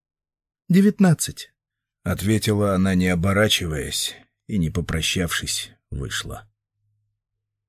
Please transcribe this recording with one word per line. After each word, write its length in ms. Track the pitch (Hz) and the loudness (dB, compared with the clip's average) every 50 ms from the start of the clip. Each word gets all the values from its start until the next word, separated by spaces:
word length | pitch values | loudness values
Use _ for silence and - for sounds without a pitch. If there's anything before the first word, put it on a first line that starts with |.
| _ _ _ _ _ _ _ _ _ _ _ _ _ - | _ _ _ _ _ _ _ _ _ _ _ _ _ 2
«Девятнадцать», 840 | 175 185 196 208 202 - 196 180 160 - - - 147 - - - _ _ _ _ _ _ _ _ _ _ - | 4 4 4 4 4 4 4 4 4 4 0 -6 -8 -12 -16 -20 _ _ _ _ _ _ _ _ _ _ -6
ответила 720 | - 90 82 90 101 110 107 98 113 107 101 104 101 98 | -4 -4 -2 0 0 0 2 2 2 2 2 2 2 2
она, 200 | 92 95 95 95 | 2 2 2 2
не 140 | 92 92 92 | 2 2 2
оборачиваясь, 1080 | 92 87 82 98 98 101 107 107 - - 95 85 76 71 65 - - - - - - - - _ _ _ _ | 2 2 0 0 2 2 2 2 2 0 -2 -4 -4 -6 -6 -6 -6 -6 -6 -8 -8 -12 -20 _ _ _ _
и, 100 | - 107 | -6 -2
не 140 | 101 82 78 | -2 -2 -2
попрощавшись, 1000 | - - 76 - 76 80 78 - - 92 87 80 - - - - - - - - - _ _ - | -2 -4 -4 -4 -4 -4 -2 -2 -2 -2 -2 -2 -4 -4 -6 -6 -6 -6 -8 -10 -14 _ _ -12
вышла. 600 | - 69 67 - - - - - - - - _ _ _ _ _ _ _ _ _ _ _ _ _ _ _ _ _ _ _ _ _ _ _ _ | -10 -10 -8 -8 -8 -8 -8 -10 -12 -14 -16 _ _ _ _ _ _ _ _ _ _ _ _ _ _ _ _ _ _ _ _ _ _ _ _